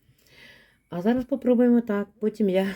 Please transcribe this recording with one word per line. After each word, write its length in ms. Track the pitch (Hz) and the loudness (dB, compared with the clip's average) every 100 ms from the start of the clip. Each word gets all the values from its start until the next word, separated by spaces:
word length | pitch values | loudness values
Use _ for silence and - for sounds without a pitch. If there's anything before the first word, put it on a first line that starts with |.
| _ _ _ _ - - _ _ _ | _ _ _ _ -20 -20 _ _ _
А 120 | 175 | -4
зараз 240 | 185 247 247 | -2 -2 -2
попробуємо 560 | 269 240 240 247 240 | -2 0 2 4 2
так, 260 | 233 202 202 _ | 2 -4 -6 _
потім 300 | 214 214 208 | -6 -2 0
я 260 | 185 196 | 0 -2